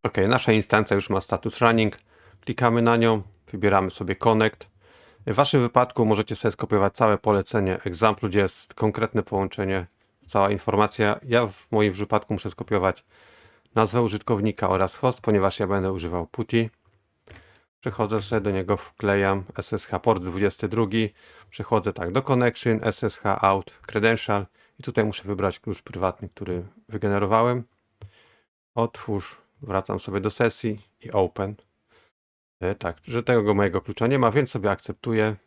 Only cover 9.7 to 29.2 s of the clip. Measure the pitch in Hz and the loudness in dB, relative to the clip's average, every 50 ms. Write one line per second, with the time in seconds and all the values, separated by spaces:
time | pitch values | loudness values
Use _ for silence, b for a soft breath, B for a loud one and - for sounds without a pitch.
9.7 | 95 95 90 - _ _ _ _ _ _ _ - - 104 98 98 104 98 - - | -2 -4 -4 -8 _ _ _ _ _ _ _ -4 0 2 2 2 2 0 -2 0
10.7 | 101 98 107 104 - - 110 104 104 - - 131 117 120 120 104 95 - - _ | 2 2 2 2 2 0 0 0 0 -2 -2 0 2 2 2 2 -4 -12 -10 _
11.7 | - 107 107 104 92 95 104 - - 107 - - 107 95 - 101 - - 92 - | 2 2 2 2 2 -2 -2 0 0 -2 0 -2 -8 -6 -6 -8 -10 -10 -6 -2
12.7 | 107 101 90 95 87 - _ b b b b b b b b b b b b b | 0 2 2 2 0 0 _ b b b b b b b b b b b b b
13.7 | _ 113 110 98 98 123 117 107 101 104 - - 117 101 101 110 101 - - 92 | _ 2 2 2 2 0 0 0 -2 -6 -2 -2 -2 0 0 -2 -2 -2 0 0
14.7 | 92 95 95 95 - - - 127 120 - - - 107 101 95 98 - - 107 92 | 2 2 0 -2 -2 -2 -2 -2 -2 -2 -2 0 2 2 2 2 0 -2 -4 -2
15.7 | 98 98 92 95 95 90 82 85 85 90 85 - - - 113 - - 117 113 113 | -2 -2 -2 -2 -4 -4 -6 -6 -6 -6 -6 -8 -8 -10 -8 -2 0 -2 -2 -2
16.7 | _ _ _ _ _ _ _ _ _ _ _ B B B B B B B B B | _ _ _ _ _ _ _ _ _ _ _ B B B B B B B B B
17.7 | _ _ - 127 101 - 113 101 113 107 98 - 117 110 98 104 98 95 92 90 | _ _ -10 -10 -2 -2 -2 0 0 -4 -2 -2 -2 -2 0 0 -2 -2 0 -2
18.7 | 104 95 - - _ _ - 101 101 101 98 98 98 98 92 - - - 110 - | -2 -4 -4 -14 _ _ 0 0 2 2 2 2 0 -2 -4 -8 -10 -10 -8 -6
19.7 | - 98 - - - 90 - 117 110 92 87 92 85 95 101 98 - - - 101 | -6 -6 -6 -6 -6 0 2 2 2 2 0 -6 -2 0 0 0 -2 -2 -6 -4
20.7 | 104 113 113 95 101 113 110 104 B B B B B B B B - - 107 - | -2 -2 -2 0 0 -2 -2 -2 B B B B B B B B -12 -12 -4 0
21.7 | 120 107 - 104 95 - 87 87 95 135 131 - 139 123 123 120 113 - - 123 | 0 0 0 -2 -6 -4 -8 -4 -4 -4 0 0 0 2 2 0 0 0 -2 0
22.7 | 110 107 - 113 101 - - 107 - - - 104 98 - - 98 98 98 92 - | 0 0 0 -4 -4 -2 -4 -6 -6 -2 -2 -2 0 2 2 2 2 2 -2 -8
23.7 | - _ - - - 110 104 113 113 107 - - 104 101 98 - b b b b | -20 _ -20 -6 -4 0 2 2 2 2 0 -2 -2 -2 -2 -4 b b b b
24.7 | b _ - - 117 - 107 107 101 - - 98 104 92 98 95 87 - _ 113 | b _ -12 -4 0 0 0 0 -2 -6 -8 -8 -4 -2 -2 -2 -2 -4 _ -10
25.7 | 98 - _ - - 87 92 92 90 _ 107 90 _ - 101 90 90 90 90 98 | -10 -10 _ -14 -8 -2 -2 -2 -2 _ -14 -16 _ -12 -8 -6 -6 -6 -6 -10
26.7 | _ - _ - 110 104 - 104 101 101 101 95 107 113 113 123 123 123 117 _ | _ -20 _ -12 -10 -4 -2 0 0 0 0 2 2 2 2 2 0 -2 -6 _
27.7 | _ _ _ _ _ b b b b b b b b b b b _ _ _ _ | _ _ _ _ _ b b b b b b b b b b b _ _ _ _
28.7 | _ 117 113 113 - - - - 107 101 | _ -4 -4 -4 -4 -10 -8 -6 -6 -6